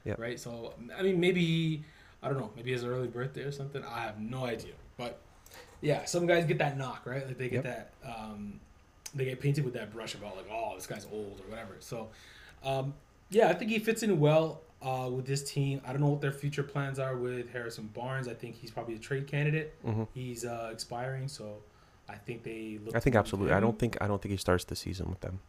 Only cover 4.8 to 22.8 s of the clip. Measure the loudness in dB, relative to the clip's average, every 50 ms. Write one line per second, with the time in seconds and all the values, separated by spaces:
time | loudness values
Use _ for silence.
4.8 | -18 -20 -10 -8 -6 -6 -6 -10 -16 -20 -20 -20 -20 -20 -20 -18 -18 -18 -14 -4
5.8 | 2 2 2 2 0 0 2 2 6 6 6 6 6 4 4 4 4 2 2 0
6.8 | -4 -4 -6 -8 -8 -6 -4 -4 -4 -4 -4 -4 -2 0 2 0 0 0 -4 -6
7.8 | -8 -12 -18 -16 -12 -12 -10 -10 -8 -10 -8 -8 -8 -8 -10 -12 -16 -20 -20 -20
8.8 | -20 -20 _ -18 -18 -10 -2 -2 -2 -2 -2 0 2 2 2 4 2 0 -2 -4
9.8 | -6 -6 -8 -8 -8 -8 -8 -8 -10 -10 -10 -10 -10 -6 -4 -4 -2 -4 -4 -6
10.8 | -8 -8 -8 -8 -8 -8 -6 -6 -6 -6 -8 -12 -12 -10 -10 -10 -10 -10 -12 -14
11.8 | -10 -8 -8 -6 -6 -8 -12 -18 -20 -20 -20 -20 -20 -20 -20 -8 -2 0 0 2
12.8 | 0 -2 -4 -6 -14 -20 -20 -20 -16 2 6 8 8 8 6 4 2 0 0 2
13.8 | 4 2 2 4 4 4 6 6 8 8 8 8 6 4 -2 -6 -14 -20 -18 -8
14.8 | -4 -2 -2 0 -2 -2 -2 -2 -2 0 -2 -2 -2 -2 0 0 2 2 0 -2
15.8 | -4 -4 0 4 4 4 4 4 2 0 -2 0 -2 -2 0 0 -4 -2 -2 -2
16.8 | -2 -2 -2 -2 -2 -2 0 0 -2 -2 -2 -2 -6 -6 -6 -6 -6 -6 -6 -8
17.8 | -10 -10 -8 -6 -4 -2 -2 -2 -2 -4 -6 -8 -8 -10 -10 -12 -14 -10 -8 -8
18.8 | -6 -4 -6 -6 -4 -2 -2 -2 -2 0 0 2 2 4 2 2 0 -2 -10 -8
19.8 | -4 -2 0 0 0 -2 -4 -8 -6 -6 -6 -6 -4 -4 -4 -4 -6 -6 -6 -8
20.8 | -8 -6 -4 -4 -4 -2 -2 -4 -4 -6 -6 -8 -10 -10 -10 -12 -14 -20 _ -20
21.8 | -20 -20 -20 -20 _ -14 -14 -12 -8 -8 -8 -6 -6 -8 -8 -6 -6 -6 -8 -6